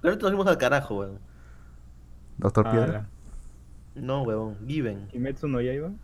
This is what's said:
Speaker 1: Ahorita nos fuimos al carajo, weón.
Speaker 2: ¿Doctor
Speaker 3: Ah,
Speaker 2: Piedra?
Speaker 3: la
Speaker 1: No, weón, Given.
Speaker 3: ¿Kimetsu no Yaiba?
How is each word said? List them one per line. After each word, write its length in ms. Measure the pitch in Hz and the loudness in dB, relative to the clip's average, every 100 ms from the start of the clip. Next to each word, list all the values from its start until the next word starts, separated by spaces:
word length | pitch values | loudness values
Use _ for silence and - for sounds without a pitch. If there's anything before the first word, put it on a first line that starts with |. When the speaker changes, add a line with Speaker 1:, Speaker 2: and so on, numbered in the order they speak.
Speaker 1:
Ahorita 180 | 165 208 | 4 4
nos 100 | 202 | 2
fuimos 160 | 196 190 | 4 4
al 100 | 170 | 6
carajo, 420 | 123 139 135 101 | 6 2 0 -4
weón. 200 | 98 98 - - - - - - - - - - - - | -4 -8 -14 -18 -18 -18 -18 -18 -18 -20 -18 -18 -16 -2
Speaker 2:
¿Doctor 300 | 101 - 110 | 2 4 6
Speaker 3:
Ah, 40 | |
Speaker 2:
Piedra? 360 | 113 107 104 104 - - - - - - - - - | 6 4 0 -6 -12 -14 -14 -14 -18 -18 -18 -16 -10
Speaker 3:
la 60 | |
Speaker 1:
No, 220 | 127 135 | -2 0
weón, 340 | 123 107 110 104 113 | 2 0 -2 -6 -4
Given. 400 | 156 120 101 101 | -2 0 -2 -8
Speaker 3:
¿Kimetsu 400 | 123 131 139 151 | -4 -4 -2 -2
no 140 | 127 | 0
Yaiba? 300 | 123 135 160 208 | 0 -2 -4 -8